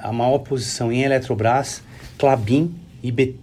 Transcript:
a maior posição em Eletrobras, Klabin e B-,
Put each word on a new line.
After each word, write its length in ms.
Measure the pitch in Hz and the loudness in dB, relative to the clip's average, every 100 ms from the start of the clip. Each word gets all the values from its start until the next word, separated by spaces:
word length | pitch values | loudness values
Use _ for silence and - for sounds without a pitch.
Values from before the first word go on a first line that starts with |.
a 80 | 104 | -6
maior 280 | 117 123 139 | -2 2 0
posição 520 | - 135 107 - 120 | 0 -4 -4 -4 -2
em 120 | 123 | 0
Eletrobras, 800 | 135 131 127 113 110 131 139 - - - - - | 2 0 0 0 2 2 -2 -10 -16 -20 -14 0
Klabin 560 | 139 127 107 139 170 - - - | 2 2 2 2 0 -6 -16 -10
e 80 | 123 | -4
B-, 240 | 120 131 - | 0 0 -2